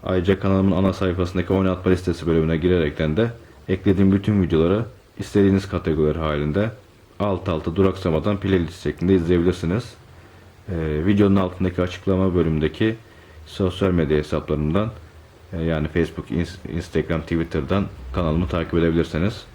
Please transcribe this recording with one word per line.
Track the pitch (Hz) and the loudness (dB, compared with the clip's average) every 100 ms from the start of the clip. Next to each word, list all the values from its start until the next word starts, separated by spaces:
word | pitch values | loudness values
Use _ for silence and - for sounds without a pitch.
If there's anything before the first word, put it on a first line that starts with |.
Ayrıca | 95 92 87 95 | 0 0 2 2
kanalımın | 98 95 98 | 2 4 4
ana | 87 98 | 4 2
sayfasındaki | 90 92 87 87 90 85 | 0 -2 0 -2 -2 0
oynatma | 95 95 92 92 | 2 2 0 2
listesi | 90 - 82 78 | 2 0 -2 0
bölümüne | 82 80 82 | 2 2 2
girerekten | 90 90 76 - 78 78 | 2 2 0 -2 -2 0
de | 117 - - - - | -2 -4 -20 -20 -4
eklediğim | 95 104 92 98 | -2 2 4 4
bütün | 98 101 104 | 4 2 2
videoları | 87 82 82 101 113 - - - | 2 2 2 2 -2 -10 -20 -12
istediğiniz | - 104 98 95 - | -2 4 4 4 0
kategoriler | 90 85 78 78 78 | -4 -2 0 0 0
halinde | 78 73 73 82 110 117 - _ _ - | -2 -2 -2 0 -2 -6 -20 _ _ -6
alt | 101 92 95 | -4 -2 -4
alta | 80 85 82 | -4 -4 0
duraksamadan | 98 90 90 78 104 101 | 0 2 0 0 0 -2
playlist | 98 95 82 - | 0 0 0 -6
şeklinde | 76 - 87 95 | -8 -2 2 2
izleyebilirsiniz. | 82 87 87 87 82 98 - - - - - - - - - | 4 2 2 0 -2 -2 -4 -18 -20 -20 -20 -20 -20 -20 -10
Ee, | 87 80 76 87 | -6 -4 -2 2
videonun | 101 101 98 | 4 4 4
altındaki | 92 - 92 92 | 2 -2 -2 0
açıklama | 90 - - 92 95 87 | -4 -2 -2 2 2 2
bölümündeki | 82 78 76 - 110 113 - - - - - | 2 2 -2 0 -2 -2 -14 -20 -20 -20 -18
sosyal | - 95 - 98 | -4 -2 0 0
medya | 90 73 76 | 2 2 0
hesaplarımdan, | 73 78 73 76 76 87 113 120 - - - - - | 0 -6 -4 -4 0 0 -2 -8 -20 -20 -20 -20 -12
e, | 87 | -6
yani | 82 80 76 | -2 -2 -2
Facebook, | 87 80 - - | -2 -2 -4 -6
Ins-, | 69 87 - - 87 | -4 -4 -8 -10 -8
Instagram, | 87 82 76 82 | -4 -4 -2 -4
Twitter'dan | 76 82 82 82 67 95 98 - - | -2 -4 -2 -4 -2 -2 -4 -8 -8
kanalımı | - 85 80 90 | -4 -2 0 0
takip | 87 82 | -2 -2
edebilirsiniz. | 85 82 82 80 80 95 113 - | 0 2 2 0 -2 -2 -4 -16